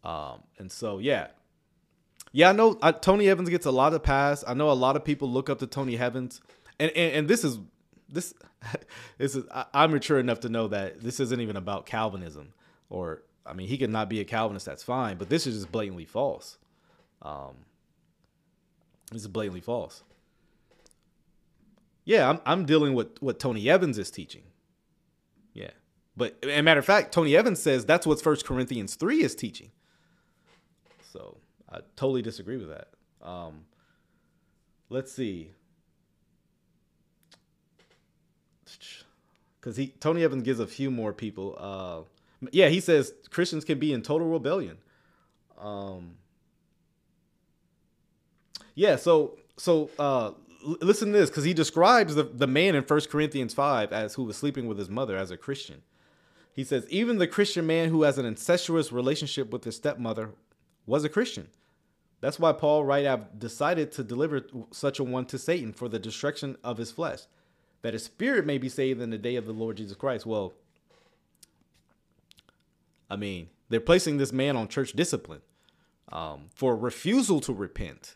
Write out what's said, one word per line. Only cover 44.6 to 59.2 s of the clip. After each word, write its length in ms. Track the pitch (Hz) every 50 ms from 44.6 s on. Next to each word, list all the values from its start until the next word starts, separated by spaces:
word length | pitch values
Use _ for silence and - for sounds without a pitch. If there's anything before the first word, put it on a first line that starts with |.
| 151 90 80 - _ _ _ _ _ _ _ _ _ _ _ _ _ _ _ -
Um, 580 | - 104 104 101 98 98 95 92 87 85 87 - _ _ _ _ _ _ _ _ _ _ _ _ _ _ _ _ _ _ _ _ _ _ _ _ _ _ _ _ _ _ _ _ _ _ _ _ _ _ _ _ _ _ _ _ _ _ _ - - - _
yeah, 220 | 147 185 208 156 -
so, 400 | - - 170 156 151 - - - - _ _ -
so, 320 | - 185 170 160 151 147 - -
uh, 340 | 147 143 135 127 113 104 - - - _ 87 80 85
l-, 120 | 143 165 -
listen 300 | 165 180 220 - 226 208
to 60 | 208 208
this, 120 | 180 -
'cause 160 | - - 139
he 80 | 165 185
describes 600 | 165 156 - - 165 170 202 247 240 208 160 151
the, 80 | 147 147
the 240 | - 120 120 139 131
man 280 | 131 147 175 196 175
in 80 | 143 127
First 260 | - 151 151 143 -
Corinthians 440 | - 147 151 147 - 139 127 113 -
five 400 | - 139 147 139 120 107 101 -
as 220 | 107 110 104 -
who 80 | - 131
was 140 | 110 104 -
sleeping 300 | - 143 143 139 120 113
with 100 | 107 101
his 120 | 101 90
mother 280 | 98 120 135 113 98 95
as 140 | 98 90
a 60 | 90 87
Christian. 440 | - - 139 135 - - 76 71 _ _ _ _ _ _ _ _ _ _ _ _ _ _
He 120 | _ - 135
says, 220 | - 143 127 120 -
"Even 280 | 151 190 226 233 240 208
the 100 | 180 170
Christian 380 | - - 208 202 - 180 165
man 240 | 160 160 165 165 165
who 140 | 160 160 151
has 140 | 147 135 135
an 80 | 127
incestuous 680 | 117 107 - - - 170 175 - - 165 165 151 -
relationship 600 | 120 123 123 131 147 151